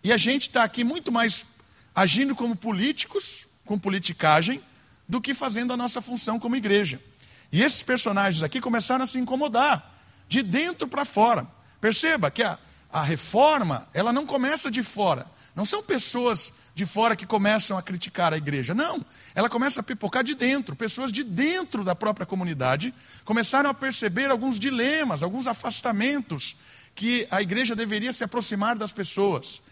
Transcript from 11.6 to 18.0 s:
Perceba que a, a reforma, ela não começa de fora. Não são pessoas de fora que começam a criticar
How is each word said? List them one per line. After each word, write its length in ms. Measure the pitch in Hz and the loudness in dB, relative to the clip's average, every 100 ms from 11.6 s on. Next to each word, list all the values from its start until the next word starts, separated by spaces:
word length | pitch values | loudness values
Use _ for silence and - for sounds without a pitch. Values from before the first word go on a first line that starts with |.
| - _ | -20 _
Perceba 520 | 214 214 320 302 147 | 2 4 4 2 0
que 100 | - | 2
a, 160 | 220 - - - _ | -2 -2 -14 -20 _
a 120 | 156 | -4
reforma, 840 | 147 156 - 208 294 294 180 123 - | -2 -2 0 4 6 4 0 -2 -4
ela 180 | 151 220 | -2 0
não 140 | 247 302 | 0 0
começa 460 | 277 254 311 277 | -2 0 0 0
de 100 | 226 | -2
fora. 460 | 220 - 190 131 - - - 160 | -4 0 0 0 -4 -20 -14 0
Não 80 | |
são 200 | 214 415 | 0 0
pessoas 680 | 415 285 - 240 240 214 - - - | 0 0 2 2 0 0 -6 -12 -16
de 120 | 156 190 | -8 -4
fora 300 | 202 226 214 | 2 2 0
que 120 | 185 | -2
começam 500 | 214 202 214 - 190 | 2 4 4 2 -2
a 60 | |
criticar 500 | - 180 | -6 -8